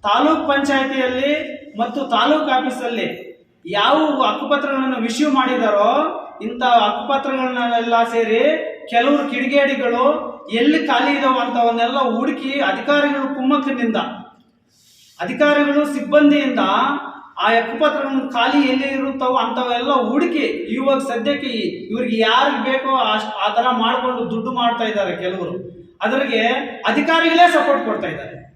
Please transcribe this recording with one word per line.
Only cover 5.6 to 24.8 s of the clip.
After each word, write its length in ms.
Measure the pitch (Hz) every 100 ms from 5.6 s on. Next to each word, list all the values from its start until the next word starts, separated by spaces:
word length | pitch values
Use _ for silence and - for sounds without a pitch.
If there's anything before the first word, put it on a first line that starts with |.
| 220 202 220 269 349 - - -
ಇಂಥ 220 | 226 240
ಹಕ್ಕುಪತ್ರಗಳನ್ನೆಲ್ಲ 1400 | 254 233 208 - - 277 269 262 254 247 240 233 233 233
ಸೇರಿ 540 | 233 233 220 226 285 311 - - -
ಕೆಲವರು 420 | 233 269 285 -
ಕಿಡಿಗೇಡಿಗಳು 1040 | 247 247 285 277 254 247 240 262 311 - - -
ಎಲ್ಲಿ 360 | 220 285 311 -
ಖಾಲಿ 300 | 247 269 277
ಇದಾವ 220 | 269 254
ಅಂತವನ್ನೆಲ್ಲ 580 | 240 240 233 233 233 277
ಹುಡುಕಿ 600 | 240 226 269 - 262 277
ಅಧಿಕಾರಿಗಳು 760 | 269 - 285 294 285 277 269 254
ಕುಮ್ಮಕ್ಕಿನಿಂದ, 600 | 262 285 277 247 233 202 - - - _ _ _ _ _ _ _ _ -
ಅಧಿಕಾರಿಗಳು 720 | 180 - 294 294 285 285 294
ಸಿಬ್ಬಂದಿಯಿಂದ 680 | - - 294 294 294 262 - 190 214 262 294 - - - -
ಆ 100 | 208
ಹಕ್ಕುಪತ್ರಗಳನ್ನು 840 | 233 233 - 302 285 269 262 -
ಖಾಲಿ 380 | 240 247 285 262
ಎಲ್ಲಿ 180 | 262 277
ಇರುತ್ತವೋ 480 | 269 262 269 254 247
ಅಂಥವೆಲ್ಲ 560 | 233 240 247 240 269
ಹುಡುಕಿ 540 | 269 220 277 349 311 233 - -
ಇವಾಗ 240 | 247 269 269
ಸದ್ಯಕ್ಕೆ 500 | - 240 285 277 262
ಈ-, 420 | 220 185 - -
ಇವ್ರಿಗೆ 300 | 233 247 220
ಯಾರಿಗೆ 520 | 226 233 277 240 262
ಬೇಕೋ 240 | 262 277 269
ಅಷ್ಟ್ 400 | 214 214 214 196
ಆ 180 | 208
ಥರ 160 | 226 254
ಮಾಡ್ಕೊಂಡು 640 | 220 240 254 254 247 -
ದುಡ್ಡು 200 | 220 247
ಮಾಡ್ತಾ 320 | 247 240 233